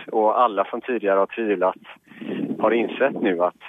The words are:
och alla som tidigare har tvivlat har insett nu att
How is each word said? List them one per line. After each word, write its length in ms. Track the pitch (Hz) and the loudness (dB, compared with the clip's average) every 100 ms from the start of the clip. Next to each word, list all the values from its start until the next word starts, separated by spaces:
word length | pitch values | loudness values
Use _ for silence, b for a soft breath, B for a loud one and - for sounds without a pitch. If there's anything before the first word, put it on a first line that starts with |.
| - | -4
och 280 | 113 107 107 | 0 2 4
alla 240 | 120 98 98 | 2 2 -2
som 160 | 120 | -4
tidigare 380 | - 117 98 98 | -4 -2 2 2
har 80 | 98 | 0
tvivlat 480 | - 110 95 92 - - - B B B B B - | -2 -2 2 0 -2 -14 -20 B B B B B 0
har 120 | 110 | 0
insett 500 | 117 107 - 135 90 | 2 0 0 -2 0
nu 220 | 104 85 | -2 2
att 180 | 87 - | 0 -2